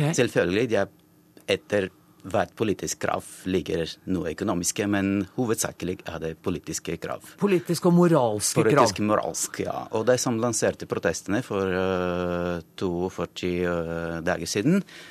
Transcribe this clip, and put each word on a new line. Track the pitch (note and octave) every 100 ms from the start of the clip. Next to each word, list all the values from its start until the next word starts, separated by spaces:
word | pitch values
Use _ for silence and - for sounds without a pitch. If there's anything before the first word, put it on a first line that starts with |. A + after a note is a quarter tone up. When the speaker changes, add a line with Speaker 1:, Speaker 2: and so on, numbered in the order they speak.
| D3
Speaker 1:
Selvfølgelig, | E3+ A#2+ - F2 F#2+ B2
de | G#2+
er | G2 - _ _ _ - -
etter | G2 - G#2 F#2+ - _ _ -
hvert | A2 F2+
politisk | - A2 F#2 D#2+ -
krav | - - - - F#2
ligger | F#2 - F2 D#2+ - -
noe | F#2 E2
økonomiske, | D#2 G2+ F2+ F2 - G2+
men | G2+ G2 G2 F#2 -
hovedsakelig | B2 A2+ D#2 - F2 F#2+ -
er | E2
det | D#2+ D#2+
politiske | - E2+ - D#2+ - E2+
krav. | - - - -
Speaker 2:
Politisk | G3+ F3+ - E3+ F3+
og |
moralske | F3 F3 D#3+ A#2+ G#2+ - -
krav. | A2
Speaker 1:
Politisk | C#3 A#2+ F#2+
og | G#2
moralsk, | G#2+ - - - -
ja. | F#2 - -
Og | A2 A2+
de | B2
som | - A2+
lanserte | A#2+ A2+ A2 - F#2+
protestene | - E2+ E2 - G#2
for, | - G2+ F#2+
eh, | F#2 F#2+ F#2 F2+ F2 F2+ F2 F2 F2 E2 -
toogførti, | G2 F2 F#2 - E2+ - F2+ F2
eh, | F2+ F2 E2 E2 E2 E2
dager | E2 E2+ E2
siden, | G#2 A2 G3 - - -